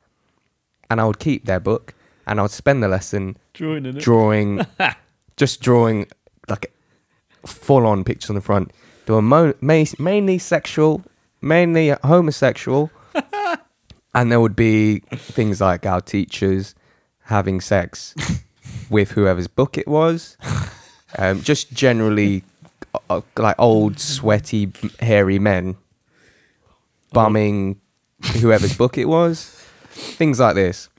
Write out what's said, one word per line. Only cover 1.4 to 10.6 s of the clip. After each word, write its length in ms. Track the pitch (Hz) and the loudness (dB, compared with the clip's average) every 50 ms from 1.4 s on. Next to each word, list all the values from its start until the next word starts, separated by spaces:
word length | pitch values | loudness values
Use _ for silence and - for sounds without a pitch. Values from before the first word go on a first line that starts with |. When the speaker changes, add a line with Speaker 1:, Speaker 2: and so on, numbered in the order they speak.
| - | -4
Speaker 1:
their 160 | 107 92 92 | -4 -4 -4
book, 340 | - 98 110 120 - - - _ _ _ _ _ _ | -2 -4 -4 -4 -6 -12 -20 _ _ _ _ _ _
and 140 | - 107 104 | -6 -4 -2
I 20 | |
would 80 | 98 104 | -2 -4
spend 320 | - - - 139 139 131 | -6 -2 0 0 0 2
the 60 | 110 98 | 0 0
lesson 480 | 92 92 - - - 104 98 95 - - _ _ | -2 -2 -4 -6 -6 -6 -6 -6 -10 -12 _ _
Speaker 2:
Drawing 340 | - - 160 156 156 151 135 | -14 -10 -8 -8 -6 -6 -8
in 100 | 127 127 | -10 -10
it. 60 | 143 | -4
Speaker 1:
drawing, 640 | - 120 117 113 110 107 107 107 104 101 101 98 - - _ - 190 131 - - | 0 2 4 4 4 4 2 2 0 -2 -2 -4 -6 -6 _ -4 -4 -4 -4 -6
Speaker 2:
<laughs> 380 | _ _ _ _ _ _ _ | _ _ _ _ _ _ _
Speaker 1:
just 240 | - 143 127 - - | -2 -2 -2 -2 -2
drawing, 480 | - 127 123 120 117 113 110 104 98 - _ _ _ _ _ _ _ - | 0 2 4 4 4 2 0 -2 -6 -8 _ _ _ _ _ _ _ -8
like, 240 | 101 - - - _ _ _ _ _ _ _ _ _ _ _ _ _ _ - | -8 -8 -8 -12 _ _ _ _ _ _ _ _ _ _ _ _ _ _ -20
full-on 560 | - - - - - 139 131 117 110 104 98 | -18 -18 -6 0 2 4 4 4 4 2 0
pictures 280 | 92 120 - - - - | -2 -4 -6 -6 -6 -8
on 40 | 104 | -6
the 80 | 101 | -6
front. 300 | - - 101 98 90 - - _ _ _ _ _ _ | -2 0 0 0 -2 -4 -8 _ _ _ _ _ _
They 60 | - | 0
were 100 | 110 110 | 0 2
mo-, 320 | 107 113 139 160 170 151 - - | 4 4 4 4 4 2 0 0
ma-, 240 | - 143 160 160 156 - - - | 0 2 2 4 2 0 -2 -4
mainly 380 | 139 180 202 208 202 190 185 180 | -4 -2 0 0 0 0 0 -2
sexual, 680 | - - 175 147 | -2 -2 -2 -2